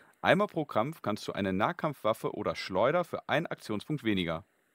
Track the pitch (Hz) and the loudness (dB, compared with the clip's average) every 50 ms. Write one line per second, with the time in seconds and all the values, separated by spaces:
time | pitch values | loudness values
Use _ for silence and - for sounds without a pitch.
0 | - _ _ _ - 101 139 185 208 - - 165 147 - - 107 113 147 160 - | -20 _ _ _ 4 4 6 6 4 0 0 -4 -4 0 0 0 0 0 -4 -4
1 | - 104 104 - - - - - 101 95 92 95 110 147 180 - - 156 139 - | -4 -4 -2 -2 -4 -6 -4 -2 0 0 2 2 0 0 0 -2 -4 -4 -4 0
2 | - 107 113 - - - - - 101 90 80 - - - 92 92 110 135 156 180 | 0 0 0 0 -4 -6 -6 -2 -2 -2 -2 -4 -6 -2 2 2 4 4 4 2
3 | 170 - - - - - 123 147 170 - 160 - - - 107 107 - - 156 139 | 0 -2 -6 -8 -2 0 0 0 0 -4 -8 -10 -6 -6 -6 -6 -2 -4 -6 0
4 | - 110 104 95 87 82 80 80 - _ _ _ _ _ | 2 2 2 2 0 0 -2 -4 -6 _ _ _ _ _